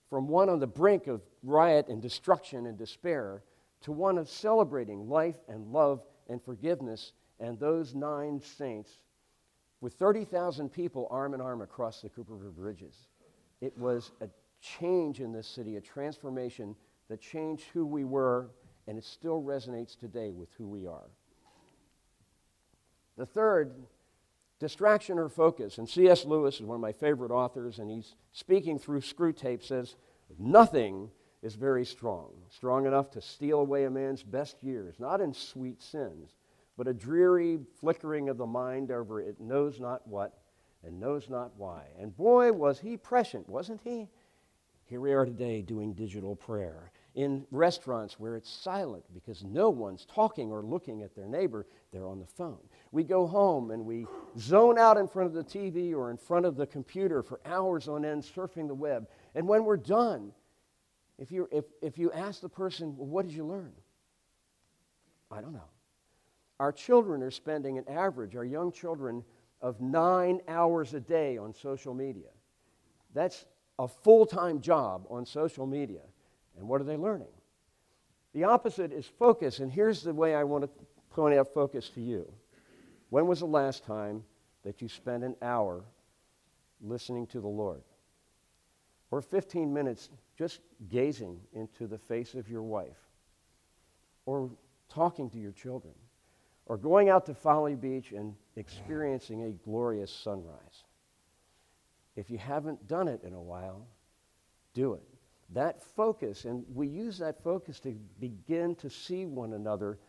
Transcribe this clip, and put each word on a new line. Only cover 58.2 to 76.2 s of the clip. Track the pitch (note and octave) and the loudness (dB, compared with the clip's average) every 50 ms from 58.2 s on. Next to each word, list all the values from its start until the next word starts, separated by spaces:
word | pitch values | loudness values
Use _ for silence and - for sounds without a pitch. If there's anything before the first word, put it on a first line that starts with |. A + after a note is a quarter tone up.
| C#3 | -6
surfing | - - F#3 F#3 F3+ - E3+ D#3 D3 | -8 -10 -8 -8 -8 -6 -8 -8 -6
the | C#3 | -6
web. | C3+ D3 D3+ C#3 A#2 A2+ - - _ - _ _ | -4 -2 -2 -2 -2 -4 -8 -18 _ -20 _ _
And | D3 D#3+ | -4 2
when | F#3 G#3 G#3+ A3+ | 4 4 4 6
we're | G#3+ G#3 | 4 2
done, | F3+ G#2+ C3 F#3+ A3 A#3+ A#3 F#3+ B2 G2+ G#2 - _ _ _ _ _ _ _ _ _ _ _ _ _ _ _ _ - | 0 2 2 4 4 4 2 0 -4 -8 -12 -18 _ _ _ _ _ _ _ _ _ _ _ _ _ _ _ _ -16
if | C3+ B2+ | -14 -8
you, | E3 F#3 F3+ - | -6 -6 -6 -2
if, | - D3+ D3 - _ _ - | -2 -4 -4 -4 _ _ -10
if | D#3 C3 D3+ | -10 -6 -2
you | E3+ E3+ | -2 -2
ask | D#3+ D#3+ F#3 G3+ G3 - | -2 -2 -8 -8 -10 -10
the | - E3+ | -14 -16
person, | - - F#3+ F#3+ - - E3+ D#3 C#3+ C3 | -10 -6 -6 -6 -6 -6 -8 -10 -8 -8
"Well, | C#3 C3+ | -10 -4
what | D3+ F#3 G3 F3+ | -2 -2 -2 -2
did | D3+ | -6
you | D#3+ D#3 | -8 -8
learn?" | D3+ F#3 G3 F#3 C3+ - - - _ _ _ _ _ _ _ _ _ _ _ _ _ _ _ _ _ _ _ _ _ _ _ _ _ _ _ _ _ | -8 -8 -8 -10 -12 -18 -20 -20 _ _ _ _ _ _ _ _ _ _ _ _ _ _ _ _ _ _ _ _ _ _ _ _ _ _ _ _ _
"I | A2 G#2 | -16 -16
don't | G#2+ D3 D#3+ | -14 -14 -14
know." | A2+ E2 D2 _ _ _ _ _ _ _ _ _ _ _ _ _ _ _ _ _ _ | -16 -18 -20 _ _ _ _ _ _ _ _ _ _ _ _ _ _ _ _ _ _
Our | C#3 C#3+ | -2 -2
children | C#3+ - - - B3 A#3+ A#3 G3+ E3 C#3 | -2 -2 2 6 6 6 6 6 0 -2
are | B2+ C3 | -2 -4
spending | - - - D#3 D#3 D3+ C#3 C#3 C3+ C3 | -6 -8 -6 -4 -4 -4 -2 -4 -4 -6
an | B2 - | -6 -6
average, | C#3+ D#3+ F#3 G3 D#3+ B2 A2+ G2+ F#2+ | -4 -2 -2 -2 -2 -4 -8 -8 -8
our | B2 A#2+ | -8 -8
young | B2 C3+ D3+ E3+ F3 | -6 -6 -4 -4 -6
children, | E3+ - - F3 E3 D3+ C3+ B2+ A#2 A#2+ A#2 - _ _ _ _ _ _ | -6 -8 -8 -8 -6 -6 -6 -6 -6 -8 -10 -14 _ _ _ _ _ _
of | - B2 B2 G#2 | -6 -6 -4 -4
nine | B2 C3 C#3 E3 E3 F3+ F#3 F#3 F3+ F3+ F3+ F#3 - - | -4 0 2 4 4 6 4 4 4 2 0 0 -2 -6
hours | D#3+ E3 E3+ E3+ E3+ E3 D#3 A#2+ C3 | 0 2 4 4 4 2 0 -2 -6
a | D3 | -10
day | A#2 - E3 D#3+ D#3 C#3 B2+ A2+ | -4 0 0 2 2 2 -2 -4
on | G2+ G#2+ G#2+ | -8 -10 -14
social | - - C#3 C3+ C3 - C#3 B2 | -12 -8 -8 -8 -8 -8 -10 -8
media. | B2+ C3+ C3+ B2 G2 D2+ - _ _ _ _ _ _ _ _ _ _ _ _ _ _ _ _ - | -8 -6 -8 -8 -10 -14 -18 _ _ _ _ _ _ _ _ _ _ _ _ _ _ _ _ -4
That's | C3 E3 F#3 - - - _ _ _ _ _ _ - | -2 -2 -2 -2 -6 -16 _ _ _ _ _ _ -6
a | B2+ B2 | -6 -6
full-time | - - - G#3+ A3+ A3+ A3 A3 - F3+ F3 F3 E3 D3 | -6 2 10 12 12 12 12 8 6 0 0 0 0 -2
job | A#2+ D#3 E3+ D#3 C3 G#2 F#2 F#2 F#2+ - | 4 4 6 6 6 2 -2 -4 -8 -8
on | A#2+ A#2+ B2 | -8 -10 -10
social | - - D3 D#3 E3 - - C3 C3+ | -8 -4 -2 -2 -2 -2 -4 -6 -4
media. | C3+ D3 D3 A2 G2 D#2+ C#2+ - _ _ | -4 -4 -4 -6 -8 -12 -16 -20 _ _